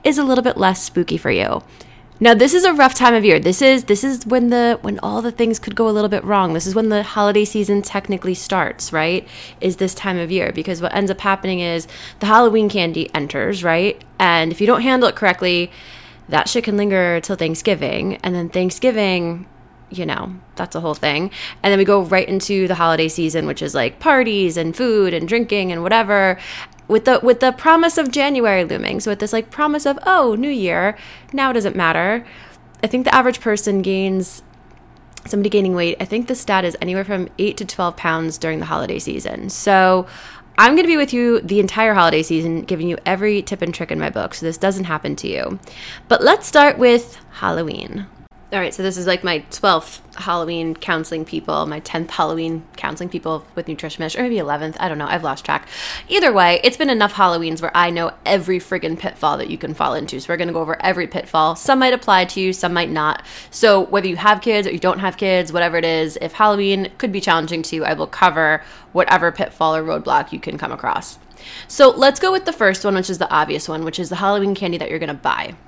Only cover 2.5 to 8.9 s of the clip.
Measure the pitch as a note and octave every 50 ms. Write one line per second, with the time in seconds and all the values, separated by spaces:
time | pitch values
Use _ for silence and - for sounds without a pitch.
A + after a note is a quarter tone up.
2.5 | F4 F4+ F4+ F#4 E4 D4 C4+ B3+ - - C4 A#3+ A#3 A3+ G3+ G#3 E3 D#3 G3+ F3
3.5 | F#3 - C#4 C4+ C4 B3+ B3 - G#3 G3 C4 C#4 C4+ B3 - A3 B3 B3+ B3 A#3+
4.5 | A#3+ A#3+ A#3+ A#3 A#3 - - G#3 G3+ - - G3+ G#3+ A3 A3+ A#3+ A#3 - A#3 A3+
5.5 | A3 A3 - - - - A3+ A3 G#3 G#3+ G#3 G3+ G#3 - - F#3+ G#3 G3 F#3 E3+
6.5 | D#3+ E3+ E3 F#3+ F#3+ A3+ A3 A3 G#3+ G#3 G#3 - - G#3+ G#3 G#3 G3+ G#3 G#3+ G#3
7.5 | - G#3+ G3+ F#3+ G#3 G3+ G3 - - G3 G3 - G3 F3+ - F#3 F3+ - - -
8.5 | G3+ F#3 D#3 - - - - -